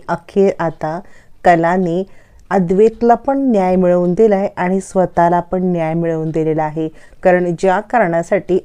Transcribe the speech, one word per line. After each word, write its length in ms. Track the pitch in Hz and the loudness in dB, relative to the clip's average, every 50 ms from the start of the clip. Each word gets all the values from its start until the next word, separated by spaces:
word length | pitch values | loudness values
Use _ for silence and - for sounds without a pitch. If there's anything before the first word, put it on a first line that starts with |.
| - - | -2 -4
अखेर 440 | 170 175 - - - 202 196 196 - - | -8 -8 -8 -6 -2 0 2 2 0 -2
आता 420 | 165 165 151 - - 156 160 180 - - - - - - - - - | -4 -6 -6 -6 -8 -8 -8 -8 -12 -14 -20 -20 -20 -20 -12 -2 2
कलाने 580 | 185 170 165 165 165 180 190 185 170 165 180 190 - - - - _ - - - - | 4 4 4 4 2 0 0 0 -2 -2 -4 -6 -8 -12 -20 -20 _ -20 -18 -8 -4
अद्वैतला 640 | 180 196 180 165 190 185 220 226 226 - 233 233 233 | -2 0 0 0 2 2 2 2 2 2 2 2 2
पण 240 | 226 - 277 277 277 | 2 0 -4 -2 -2
न्याय 380 | 277 262 226 196 185 185 185 | 0 0 0 2 2 2 2
मिळवून 380 | 185 185 180 180 180 175 180 175 | 2 2 2 2 2 2 0 2
दिलाय 340 | 180 220 220 202 190 202 202 - | 2 2 2 2 0 -2 -4 -4
आणि 240 | - 175 175 190 196 | -4 -4 -2 -2 -4
स्वतःला 600 | 185 - - 190 180 175 - 175 170 170 175 175 | -4 -4 -2 -2 -2 0 0 0 2 2 2 0
पण 220 | 175 - 185 185 185 | -2 -2 -4 -2 -2
न्याय 320 | 185 175 170 160 156 160 | -2 -2 -2 -2 -2 -2
मिळवून 360 | 170 170 165 165 160 160 160 | -2 -2 -2 -2 -4 -4 -4
दिलेला 320 | 151 160 156 160 156 160 156 | -2 -2 -2 -2 -2 -2 -4
आहे. 260 | 151 151 160 160 156 - - - - - - - | -4 -4 -6 -6 -6 -8 -12 -20 -20 -12 -4 0
कारण 320 | 190 180 180 180 175 170 165 | 0 2 2 0 -2 -4 -2
ज्या 220 | - 190 185 196 | 0 0 0 0
कारणासाठी 760 | 214 - - 240 208 170 165 165 170 - 214 190 202 - 180 190 - | -2 -2 -2 0 0 0 0 -2 -2 -2 -2 -4 -2 -2 -2 -2 -2